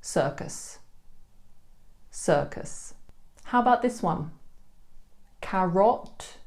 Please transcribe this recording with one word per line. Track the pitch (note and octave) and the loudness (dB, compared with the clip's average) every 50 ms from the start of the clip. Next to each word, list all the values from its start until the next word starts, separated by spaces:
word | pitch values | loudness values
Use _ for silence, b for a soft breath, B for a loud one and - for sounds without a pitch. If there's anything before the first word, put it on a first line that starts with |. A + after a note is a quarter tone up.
circus, | - - - F3+ C#3 C#3 C#3 - - - - - - - - - - - - - - - - - - - - - - - - - - - - - - - - - - - | -10 -2 0 2 2 2 0 -4 -8 -8 -8 -10 -12 -12 -14 -16 -18 -18 -20 -20 -18 -16 -16 -16 -16 -18 -20 -20 -20 -18 -18 -18 -18 -20 -20 -20 -20 -20 -20 -20 -20 -14
circus. | - - - - E3+ C#3+ C#3+ - - - - - - - - - - - - - - - - - - - - | -12 -6 4 4 4 4 4 0 -4 -8 -8 -8 -10 -10 -10 -10 -12 -12 -14 -16 -16 -18 -18 -20 -18 -16 -12
How | - - B3 | 0 2 4
about | A#3+ B3+ B3 A#3 | 6 6 6 6
this | - B3 A3+ - | 4 0 0 2
one? | - F3 E3 - D3+ D3+ - - - - - - - - - - - - - - - - - - - - - _ | 0 0 0 0 -2 -6 -8 -12 -16 -16 -16 -16 -18 -18 -20 -20 -20 -16 -16 -16 -16 -16 -18 -20 -20 -20 -16 _
Carrot? | - - - G3 F#3 F3+ E3 F#3 G3 A3 B3 - - - - - - - - - - | -10 -2 2 2 2 4 6 8 8 8 6 4 0 -10 -12 -14 -14 -14 -14 -16 -16